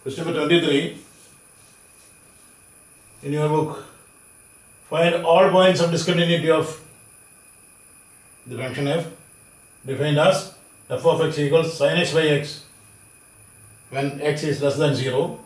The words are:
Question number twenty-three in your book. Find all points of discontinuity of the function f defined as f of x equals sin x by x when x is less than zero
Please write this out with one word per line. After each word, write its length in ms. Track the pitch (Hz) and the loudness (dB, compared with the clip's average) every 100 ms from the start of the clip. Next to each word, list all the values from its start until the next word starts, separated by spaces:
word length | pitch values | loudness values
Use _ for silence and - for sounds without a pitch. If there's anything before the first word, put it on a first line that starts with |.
Question 220 | 131 160 | -10 -8
number 160 | 160 156 | -6 -4
twenty-three 580 | 151 170 147 139 - - - - - _ _ _ - _ _ _ - _ _ _ - _ _ - _ - _ - | 2 2 2 0 -2 -10 -20 -20 -20 _ _ _ -20 _ _ _ -20 _ _ _ -20 _ _ -20 _ -20 _ -16
in 100 | 143 | -8
your 160 | 151 151 | -2 0
book. 340 | 151 - - - - _ _ _ _ _ _ _ _ - | 0 -2 -8 -16 -20 _ _ _ _ _ _ _ _ -6
Find 360 | 156 170 170 165 | 0 2 2 4
all 240 | 175 190 | 6 6
points 320 | 185 185 175 | 6 4 4
of 100 | 170 | 0
discontinuity 580 | 165 - 170 170 165 156 | 0 0 0 2 0 2
of 320 | 156 - - - - - _ _ _ _ _ _ _ _ _ _ - _ - 123 | 2 0 -10 -18 -20 -20 _ _ _ _ _ _ _ _ _ _ -20 _ -20 -14
the 100 | 120 | -10
function 300 | 131 139 143 | -8 -6 -4
f 240 | 165 - - - _ _ _ _ _ 127 | -4 -6 -16 -20 _ _ _ _ _ -10
defined 320 | 135 151 147 | -4 0 4
as 360 | 185 185 - - - _ - | 4 2 -6 -20 -20 _ -10
f 160 | 127 156 | 0 0
of 160 | 156 151 | 2 -2
x 100 | 147 | -2
equals 400 | 143 165 156 - | 2 2 0 -2
sin 200 | 143 170 | 0 0
x 160 | - | 0
by 120 | 160 156 143 | 0 2 0
x 240 | - - - - - - _ _ _ _ _ _ - - _ | -2 -14 -20 -20 -20 -20 _ _ _ _ _ _ -20 -20 _
when 320 | 131 139 139 | -6 -6 -2
x 220 | 147 143 | -4 -2
is 180 | 156 139 | -4 -2
less 160 | 139 139 | -2 0
than 180 | 151 123 | 0 0
zero 420 | 127 127 165 - | -2 -2 -4 -8